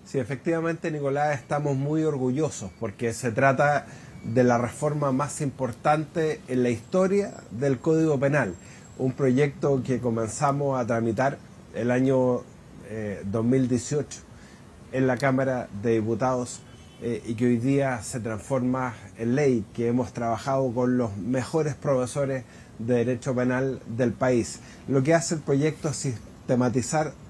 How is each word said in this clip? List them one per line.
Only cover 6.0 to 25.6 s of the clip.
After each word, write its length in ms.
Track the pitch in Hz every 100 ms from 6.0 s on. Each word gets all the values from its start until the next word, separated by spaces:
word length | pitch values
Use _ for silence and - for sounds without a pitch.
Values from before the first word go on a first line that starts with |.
| 151 180 156 151 -
en 140 | 127
la 60 | 123
historia 640 | 117 - 185 185 202 185 - -
del 300 | 110 139 131
Código 400 | - 160 160 143
Penal, 340 | 139 147 117 85 - - - -
un 160 | 127
proyecto 680 | 123 139 127 143 139 147 139
que 200 | 120 123
comenzamos 760 | 120 113 113 - 147 139 143 131
a 80 | 117
tramitar 520 | 117 113 107 131 139 - - -
el 180 | - 117
año, 500 | 123 131 131 127 123 - - - - -
eh, 320 | 110 107 92
dos 220 | 87 107 113
mil 240 | 131 127
dieciocho 500 | 123 - 147 - - - - - - - - -
en 160 | 131 131
la 80 | 123
Cámara 540 | 139 131 135 127 - 104
de 200 | 110 113
Diputados, 580 | 107 113 127 127 123 - - - - -
eh, 220 | 117 113 -
y 100 | 117
que 100 | 123
hoy 120 | 123
día 460 | 123 139 139 123
se 160 | 98 131
transforma 760 | 110 107 - 135 123 131 127 104 98 92
en 180 | 117 131
ley, 280 | 147 123 98
que 140 | - 117
hemos 240 | 120 123
trabajado 600 | - 117 110 - 135 131
con 240 | 117 123 127
los 180 | 117 98
mejores 580 | 95 131 120 165 151 127
profesores 680 | 147 135 123 147 139 131 120 - - -
de 160 | 113 123
derecho 380 | 117 127 143
penal 480 | 123 127 127 135 123 -
del 240 | 113 123
país. 480 | 98 127 123 107 - - - -
Lo 140 | 135
que 100 | 131
hace 220 | 165 156 165
el 40 |
proyecto 480 | - 139